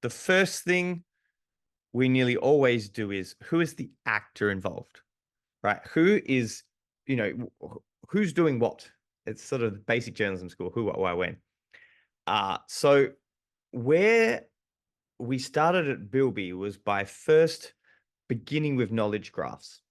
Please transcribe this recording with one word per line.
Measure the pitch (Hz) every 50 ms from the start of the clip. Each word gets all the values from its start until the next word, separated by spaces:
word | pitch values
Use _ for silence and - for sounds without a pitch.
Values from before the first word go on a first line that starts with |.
The | - 123
first | - - - - 185 185 196 180 - - -
thing | - 175 180 180 180 180 170 175 _ _ _ _ _ _ _ _ _ _ _ _ _ _ _ _ _
we | _ 120 127 131
nearly | 127 131 127 123 123
always | - - 127 143 151 139 127 120 120 107 104
do | 98 - 110 101
is, | 101 98 92 - - _ -
who | - - 165
is | 170 160 165
the | _ 131 - _ _ _
actor | - 113 107 - _ _ - - 104
involved, | 101 95 92 98 87 - - _ _ - _ _ _ _ _ _ _ _ _ _ _ _
right? | _ 101 104 - - - -
Who | - 165 180 208 208 -
is, | - 135 131 120 110 - - - _ _ _ _ _ _ _ _
you | _ 135
know, | 123 110 101 - 104 120 - _ _
wh-, | - - - - _ _ _ _ _ -
who's | - 190 214 190
doing | 147 131 175 160 139 123
what? | 113 110 - - - - _ _ _ _ _ _ _
It's | - 107 107
sort | - - - 135
of | 117 113
the | 98 101
basic | 104 _ 117 120 117 - 95
journalism | - 110 101 95 92 90 90
school, | - _ 92 90 90
who, | - 117
what, | 104 - -
why, | 92 92
when. | 87 87 90 107 139 - _ _ _ _ _ _ _ - _ _ _ _ _ _ _ _ _
Uh, | - 90 107 101 98 95 - - _
so | - - - 147 143 143 139 127 - _ _ _ _ _ _ _ _ _ _ _
where | _ 120 117 120 147 165 190 214 226 233 226 226 240 - - _ _ _ _ _ _ _ _ _ _ _ _ _ _ _
we | 123 120 123 131
started | 131 - - - 151 160 180 185 170 143
at | 135 92 - 101
Bilby | 95 131 135 131 98 104 101 90
was | 90 90 95 101 101
by | - _ - 101 98 98
first | 98 - - - - 156 156 165 165 160 - - - _ _ _ _ _ _ _ _ _ _ _ _
beginning | 139 120 107 - 143 151 151 151 143
with | 127 123 104
knowledge | 104 113 110 107 104 107 - -
graphs. | _ - 82 64 53 - _ - - - _ _